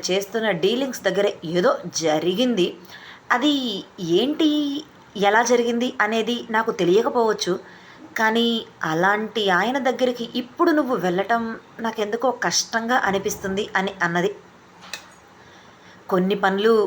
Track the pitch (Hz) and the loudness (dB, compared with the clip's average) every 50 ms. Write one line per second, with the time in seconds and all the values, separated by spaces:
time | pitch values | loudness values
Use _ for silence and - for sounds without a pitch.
0 | - - 180 196 196 - - 226 220 214 190 160 165 196 233 247 277 254 240 - | -2 -2 -2 -2 -2 -2 -4 -2 -2 -2 0 0 0 0 0 0 -2 -4 -4 -4
1 | - 196 180 196 202 208 - - - 156 170 175 185 262 - - - 175 - - | -2 -2 0 0 0 0 -2 -4 -6 -4 0 2 2 2 2 0 -4 -8 -6 -2
2 | 160 160 151 156 151 175 190 190 254 254 233 190 175 - - - - - - - | 0 0 0 2 0 0 0 0 0 0 2 2 0 0 -2 -8 -18 -20 -20 -20
3 | - - - - - - - 247 247 302 294 277 254 240 202 185 - - - - | -20 -20 -20 -10 -4 -2 0 2 2 2 0 0 -2 -4 -6 -8 -10 -12 -12 -8
4 | 185 160 170 185 233 285 294 - 330 302 294 302 294 285 277 294 - - - - | -2 0 2 2 2 0 0 0 0 2 2 0 -2 -2 -4 -8 -10 -12 -20 -20
5 | - - - 202 196 202 208 226 240 240 247 240 233 233 233 240 247 254 - - | -20 -12 -4 0 2 4 4 4 4 4 2 2 2 2 0 0 -2 -2 -2 -2
6 | 214 208 226 226 214 214 240 233 - - 220 220 220 233 - - 180 170 180 214 | -2 0 0 0 0 -2 -4 -6 -4 -2 -2 0 0 0 0 0 2 4 4 4
7 | 233 - - 247 226 220 208 202 - 180 180 - - - - - - - - - | 4 2 2 2 2 2 0 0 -2 -4 -4 -4 -6 -14 -20 -20 -20 -20 -20 -20
8 | - - - - 220 220 220 233 233 233 233 226 - - - - - 165 156 160 | -18 -10 -4 -2 0 2 2 2 2 2 0 -2 -6 -8 -12 -8 -6 -2 0 2
9 | 180 196 208 208 220 214 - 226 208 190 180 175 196 233 262 277 247 269 247 254 | 2 2 2 0 -2 -4 -4 -2 0 2 2 2 2 2 0 0 0 0 0 2
10 | 254 254 240 240 233 - - 247 247 - - - 339 339 311 302 285 247 254 190 | 0 0 0 -2 -6 -8 -6 -8 -8 -6 -2 0 2 2 4 2 2 0 0 0
11 | 165 185 175 185 196 - 233 233 226 226 226 - - - - - 226 226 220 - | 0 0 0 0 0 0 0 0 -2 -4 -8 -12 -14 -20 -12 -8 -8 -6 -4 -4
12 | 208 208 214 240 269 262 240 247 208 175 165 - - - - 226 226 233 254 - | -4 -4 -2 0 0 0 0 0 -2 -2 -2 -2 -2 -2 -4 -4 -2 0 0 2
13 | - 202 196 196 190 214 190 - - 196 190 196 220 - - 196 185 180 - - | 2 0 0 -2 -2 -4 -6 -6 -6 -6 -4 -4 -4 -2 -2 -2 -2 -2 -4 -4
14 | 175 170 170 175 175 208 - - - - - - - - - - - - - - | -2 -2 0 0 0 -2 -2 -6 -18 -20 -20 -20 -20 -20 -20 -20 -20 -16 -16 -16
15 | - - - - - - - - - - - - - - - - - - - - | -18 -18 -20 -20 -20 -20 -20 -20 -20 -20 -20 -20 -20 -20 -20 -20 -20 -20 -20 -18
16 | - - 196 185 185 190 202 190 196 190 196 196 208 226 226 220 202 | -6 -2 0 0 2 2 0 0 0 0 2 2 4 4 4 4 2